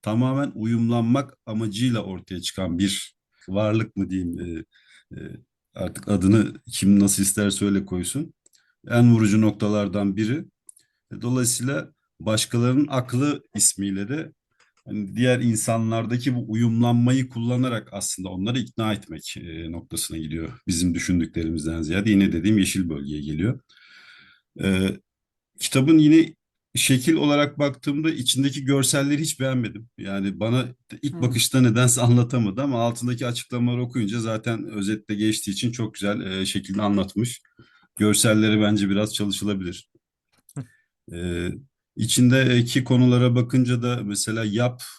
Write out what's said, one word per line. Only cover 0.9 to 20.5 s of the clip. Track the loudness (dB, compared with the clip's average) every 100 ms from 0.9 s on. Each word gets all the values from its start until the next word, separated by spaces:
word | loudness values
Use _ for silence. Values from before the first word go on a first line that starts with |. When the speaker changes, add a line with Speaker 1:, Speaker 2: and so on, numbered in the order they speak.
| 2 2 0 -2 _ -8
Speaker 1:
amacıyla | -4 -4 -2 0 0
ortaya | -4 -10 -10 -8
çıkan | -8 -6 -4 0
bir | 0 -2 -8 _ _ _ -6
varlık | -2 2 0 -2 -4
mı | -4
diyeyim, | -4 -4 -8
e, | -8 -10 -12 _ _ _ _ -16
e, | -16 -18 _ _ _
artık | -10 -8 -8 -2
adını | 2 4 4 4 -4 -12
kim | 0 4 6
nasıl | 6 2
isterse | 0 0 0 0
öyle | 0 0 -2
koysun. | -6 -4 -6 -8 _ _ _ _ _ -2
En | 6 8
vurucu | 8 6 4
noktalardan | 2 2 -2 0 0 -2 -2 -2
biri. | -2 -4 -8 _ -20 _ _ _ _
E, | -10
dolayısıyla | -4 0 0 -2 -4 -4 -8 _ _ _
başkalarının | -2 -2 0 0 2 2 2
aklı | -2 -2 0 0 -2 _ -10
ismiyle | -8 -6 -6 -4 -6
de | -8 -10 _ _ _ _ _
hani | -12 -10 -8 0
diğer | 0 2
insanlardaki | 0 0 -2 -2 0 -2 -2 -2 -2
bu | -4 -4
uyumlanmayı | 0 2 2 4 4 4 2 -2
kullanarak | -4 -2 0 -2 -4 -8
aslında | -10 -8 -8 -8
onları | -6 -4 -2
ikna | -4 -4 -4
etmek, | -4 -8 -14 -12 -14
e, | -12 -12 -10
noktasına | -12 -10 -10 -8 -8
gidiyor. | -8 -8 -10